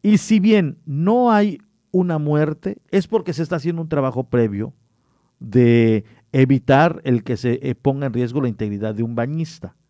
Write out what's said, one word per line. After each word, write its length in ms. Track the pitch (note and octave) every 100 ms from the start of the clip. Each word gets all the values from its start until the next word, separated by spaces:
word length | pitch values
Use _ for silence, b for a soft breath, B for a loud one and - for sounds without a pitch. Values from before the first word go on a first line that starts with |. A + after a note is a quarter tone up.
Y 160 | G#3 G#3+
si 220 | - A3
bien 380 | G3 G#3+ D#3 -
no 460 | - C#3+ F3 A#3+ B3
hay 280 | G#3+ G#3 - _ _ _
una 260 | F#3 F3+ D#3+
muerte, 600 | D3 D3+ D3+ D#3 F#3 G3+ _
es 160 | G3 F3
porque 280 | A3 F3+
se 100 | C#3+
está 100 | D#3+
haciendo 280 | E3+ D3+ E3
un 60 | D#3+
trabajo 360 | D3+ C3 B2
previo 480 | B2 B2 A2+ G2+ A2 _ _ _ _ _ _ _
de 680 | A#2+ A#2 A#2+ A#2 A2+ A2 b b _
evitar 680 | C3 C3 C3+ - C3+ E3 -
el 200 | C#3 A#2+
que 120 | G#2 A#2
se, 220 | B2 A#2
eh, 120 | C#3
ponga 320 | A#2+ C#3+ C3+ C#3
en 60 |
riesgo 280 | A#2 B2 C3
la 80 | B2+
integridad 460 | G2+ G#2+ G2+ G#2+
de 80 | G#2+
un 120 | A#2
bañista. 600 | A#2 A#2+ D#3 D#3+ - - _